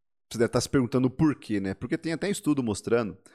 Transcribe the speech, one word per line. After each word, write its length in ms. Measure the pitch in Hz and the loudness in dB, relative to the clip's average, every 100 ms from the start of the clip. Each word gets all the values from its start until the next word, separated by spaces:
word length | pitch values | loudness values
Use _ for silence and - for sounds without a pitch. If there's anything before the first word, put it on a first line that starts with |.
| _ _ _ | _ _ _
Você 80 | 110 | 0
deve 80 | 113 | 2
estar 160 | 123 | 2
se 80 | - | 2
perguntando 400 | 143 120 123 127 | 0 2 2 0
por 260 | 127 156 - | 2 2 2
quê, 240 | - 101 | -4 -2
né? 140 | 95 | -2
Porque 240 | 98 120 160 | -6 -4 -4
tem 160 | 160 | -4
até 160 | 160 185 | -4 -4
estudo 340 | - 147 135 | -2 0 0
mostrando 540 | 120 98 - 117 107 87 _ | 0 -4 0 0 0 -8 _